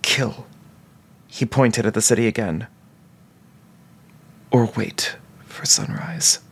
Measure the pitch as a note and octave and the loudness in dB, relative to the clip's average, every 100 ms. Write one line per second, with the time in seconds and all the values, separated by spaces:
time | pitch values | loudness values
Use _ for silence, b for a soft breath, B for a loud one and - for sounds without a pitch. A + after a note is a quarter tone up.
0 | - - A#2+ - - - - - - - | -2 -2 -2 -6 -18 -20 -20 -20 -20 -20
1 | _ - _ - A#2 - B2+ A2 G#2+ G#2+ | _ -20 _ -6 -2 4 4 4 0 2
2 | - A#2 A#2 G#2 G#2 D#2+ A#2 _ - _ | 2 4 2 0 -4 -4 -8 _ -20 _
3 | - _ - _ _ - - - - - | -20 _ -20 _ _ -20 -20 -20 -20 -20
4 | - - - - - B2 A2+ - G#2+ - | -20 -20 -20 -20 2 2 4 0 -6 -4
5 | - - - - - - - - - - | -6 -6 -18 -20 -20 -10 0 0 0 -6
6 | - E3 - - - | -6 -2 0 0 -4